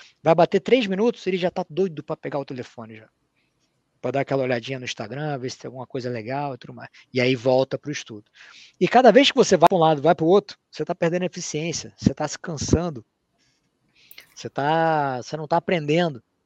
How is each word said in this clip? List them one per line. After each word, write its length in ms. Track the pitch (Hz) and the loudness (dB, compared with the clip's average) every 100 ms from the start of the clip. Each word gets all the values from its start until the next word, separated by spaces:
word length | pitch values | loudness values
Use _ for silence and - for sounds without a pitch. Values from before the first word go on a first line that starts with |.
| - _ | -20 _
vai 140 | 160 165 | 2 4
bater 240 | 165 196 | 4 2
três 280 | - 254 202 | 2 2 2
minutos, 380 | 185 233 - 190 | 0 -2 -2 -4
ele 120 | 185 | -2
já 120 | 175 | -4
tá 160 | 190 180 | -4 -8
doido 340 | 151 190 151 | -4 -4 -4
pra 140 | - 156 | -12 -10
pegar 220 | 143 143 | -8 -8
o 60 | 135 | -8
telefone 520 | 127 113 - 113 110 | -12 -14 -16 -18 -20
já. 120 | 110 _ _ _ _ _ _ _ _ _ | -20 _ _ _ _ _ _ _ _ _
Pra 100 | 127 | -4
dar 100 | 131 | -2
aquela 220 | 135 139 | 0 0
olhadinha 360 | 127 120 113 131 | 0 -2 -4 -10
no 60 | 120 | -10
Instagram, 520 | - 107 127 151 139 | -10 -10 -8 -6 -6
ver 120 | 127 | -8
se 100 | - | -10
tem 80 | 131 | -16
alguma 180 | 127 120 | -14 -10
coisa 240 | 135 123 | -8 -6
legal 460 | 120 107 139 143 127 | -6 -6 -6 -6 -10
e 20 | |
tudo 160 | - | -14
mais. 160 | 123 117 _ _ | -18 -20 _ _
E 80 | 127 | -2
aí 140 | 123 131 | 0 2
volta 420 | 131 127 135 139 | 2 2 2 -4
pro 140 | 143 | -8
estudo. 340 | 147 - 104 - _ - - - - | -10 -12 -18 -20 _ -20 -20 -14 -2
E 80 | 180 | 4
cada 240 | 240 254 | 8 8
vez 180 | 208 277 | 8 6
que 80 | 269 | 4
você 180 | 196 175 | 4 6
vai 140 | 165 | 6
pra 80 | 185 | 6
um 40 | |
lado, 200 | 160 151 | 2 2
vai 140 | 147 175 | 2 2
pro 100 | 160 | 4
outro, 320 | 196 - - _ | 2 2 -12 _
você 120 | - | -10
tá 120 | 156 175 | -8 -4
perdendo 280 | 170 175 | -2 -2
eficiência, 680 | 180 180 - 151 165 147 110 - | -4 -8 -10 -8 -6 -8 -10 -2
você 180 | - | 0
tá 140 | - 151 | 0 -6
se 120 | - | -8
cansando, 680 | - 147 - 160 175 131 - _ _ _ _ _ _ _ _ _ _ - - | -12 -8 -2 -2 -2 -8 -16 _ _ _ _ _ _ _ _ _ _ -20 -20
você 160 | - 120 | -18 -12
tá, 720 | - 143 165 165 156 139 127 | -4 0 2 2 2 0 -4
você 140 | - 156 | -8 -10
não 100 | 151 | -2
tá 100 | 170 | -2
aprendendo. 680 | - 180 147 160 175 123 _ _ | 0 -2 0 0 0 -4 _ _